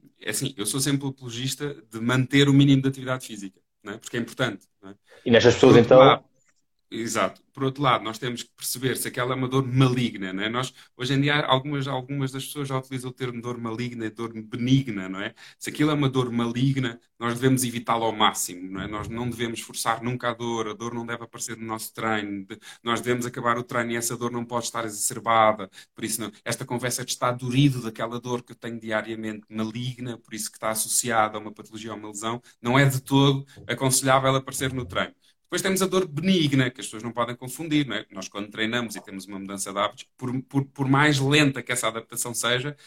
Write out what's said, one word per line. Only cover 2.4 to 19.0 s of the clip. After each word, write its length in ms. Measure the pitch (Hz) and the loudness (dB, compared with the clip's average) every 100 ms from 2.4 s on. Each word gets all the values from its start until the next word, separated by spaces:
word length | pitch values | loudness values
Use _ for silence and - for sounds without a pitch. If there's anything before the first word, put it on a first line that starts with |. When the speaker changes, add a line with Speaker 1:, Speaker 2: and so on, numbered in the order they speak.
| 143 | 8
Speaker 1:
o 40 | |
mínimo 280 | 139 143 135 | 8 8 6
de 60 | 135 | 2
atividade 360 | 135 123 127 - | -4 -6 -6 -8
física, 340 | 104 95 _ _ _ | -12 -14 _ _ _
não 100 | 104 | -14
é? 40 | 113 | -14
Porque 200 | - 120 | -8 -6
é 20 | |
importante, 480 | 117 - 120 101 _ _ | -6 -4 -4 -4 _ _
não 100 | 98 | -20
é? 40 | - _ - - | -20 _ -6 6
Speaker 2:
E 60 | |
nestas 240 | 117 120 117 | 8 8 10
pessoas, 180 | 131 | 10
Speaker 1:
Por 60 | 117 | 10
outro 160 | 113 127 | 10 10
Speaker 2:
então? 40 | |
Speaker 1:
lado, 240 | 131 117 - _ _ _ _ _ - | 10 8 0 _ _ _ _ _ -12
exato. 500 | 113 117 110 92 - _ | -8 -2 0 0 -4 _
Por 100 | - | -4
outro 200 | 135 135 | -4 0
lado, 200 | 139 110 | 2 2
nós 140 | 107 110 | -2 -6
temos 240 | 123 120 | -6 -6
que 80 | - | -12
perceber 460 | - - 120 131 110 | -10 -8 -4 -2 -2
se 100 | 117 | -4
aquela 260 | 123 123 | -4 -2
é 20 | 131 | -2
uma 120 | 131 | 0
dor 180 | 131 131 | 0 2
maligna, 640 | 127 131 123 117 101 95 | 4 4 4 -2 -4 -6
não 100 | 95 | -4
é? 60 | 107 | -2
Nós, 240 | 120 135 - - - | -2 -4 -10 -20 -8
hoje 160 | 127 | -2
em 80 | 139 | 2
dia, 140 | 143 147 - | 2 2 2
algumas, 420 | 131 143 143 135 | 0 0 -4 -4
algumas 440 | 131 127 139 131 | -6 -6 -4 -4
das 140 | 131 - | -6 -10
pessoas 220 | 147 139 | -8 -4
já 100 | 131 | -4
utilizam 340 | 131 131 127 | -4 -8 -8
o 20 | |
termo 280 | - 123 117 | -8 -8 -6
dor 160 | 120 117 | -8 -6
maligna 460 | 117 110 123 120 110 | -6 -6 -6 -6 -8
e 40 | |
dor 240 | 107 117 | -6 -8
benigna, 760 | 113 110 - 123 135 131 98 92 | -10 -10 -2 4 4 2 -6 -6
não 120 | 95 | -6
é? 120 | 107 - - - | -8 -10 -20 -14
Se 100 | - | -8
aquilo 220 | - 151 | -2 0
é 20 | |
uma 160 | 147 135 | 2 0
dor 220 | 131 123 | 0 0
maligna, 680 | 117 117 117 139 135 120 120 _ - | 0 -2 0 0 0 -2 -6 _ -8
nós 160 | 117 117 | -4 0
devemos 280 | 131 131 | 2 2
evitá-la 420 | 127 117 117 117 113 | 0 -4 -2 0 0
ao 60 | |
máximo, 580 | 107 104 - - 87 92 | 2 0 0 -6 -8 -10
não 100 | 95 | -8
é? 60 | 101 | -8
Nós 200 | 107 | -8